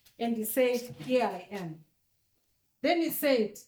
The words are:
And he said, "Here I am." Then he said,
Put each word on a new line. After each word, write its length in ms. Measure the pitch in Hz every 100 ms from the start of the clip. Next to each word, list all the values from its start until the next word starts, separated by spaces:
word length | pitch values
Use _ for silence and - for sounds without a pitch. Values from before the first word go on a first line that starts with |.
| _ -
And 200 | 233 226
he 80 | 214
said, 500 | 262 247 240 - -
"Here 260 | 254 254 214
I 220 | 185 -
am." 320 | 202 170 160 - _ _ _ _ _ _ _ _ _
Then 200 | 277 339
he 80 | 320
said, 500 | - 294 254 202 -